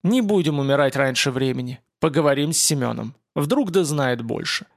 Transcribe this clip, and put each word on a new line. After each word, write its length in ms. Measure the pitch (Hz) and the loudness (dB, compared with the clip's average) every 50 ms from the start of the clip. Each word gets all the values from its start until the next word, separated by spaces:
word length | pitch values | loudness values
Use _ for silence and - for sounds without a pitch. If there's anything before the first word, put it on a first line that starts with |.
| - | 0
"Не 180 | 170 226 262 | 2 2 2
будем 380 | 233 196 208 190 165 156 151 143 | 2 2 2 2 2 2 0 0
умирать 360 | 139 139 139 139 147 135 131 | 0 2 2 4 2 2 2
раньше 360 | 135 139 131 127 - - 143 | 2 0 0 0 0 -2 -2
времени. 480 | 127 127 131 131 127 127 127 123 127 - _ _ _ _ | 0 0 -2 -2 -2 -4 -6 -8 -10 -12 _ _ _ _
Поговорим 540 | - 160 139 160 156 147 139 135 143 151 165 | -2 0 2 4 4 4 2 2 0 -2 0
с 40 | |
Семёном. 580 | - - - 156 139 123 117 117 117 110 113 - _ _ _ _ | 0 0 0 0 0 -2 -2 -4 -6 -8 -10 -12 _ _ _ _
Вдруг 360 | - 143 147 240 285 277 185 | -4 0 0 0 0 0 0
да 120 | 165 196 175 | 0 0 0
знает 380 | 143 151 147 139 127 123 117 | 0 0 0 0 0 0 -2
больше". 440 | 117 113 - - 170 - - - - _ _ | -4 -6 -6 -6 -4 -4 -6 -6 -8 _ _